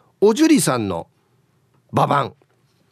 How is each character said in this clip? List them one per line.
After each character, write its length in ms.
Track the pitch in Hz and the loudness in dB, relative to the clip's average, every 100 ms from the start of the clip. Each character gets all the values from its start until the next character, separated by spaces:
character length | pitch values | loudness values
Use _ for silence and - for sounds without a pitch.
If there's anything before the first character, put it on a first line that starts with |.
| _ _ | _ _
お 140 | 208 | 0
じ 100 | 226 | 2
ゅ 40 | 320 | 2
り 120 | 285 | 2
さ 160 | 160 127 | 2 -2
ん 120 | 104 | -4
の 200 | 85 - _ _ _ _ _ _ _ _ | -6 -10 _ _ _ _ _ _ _ _
バ 140 | 127 151 | -2 0
バ 160 | 139 | -2
ン。 120 | 117 - _ _ _ _ _ | -4 -12 _ _ _ _ _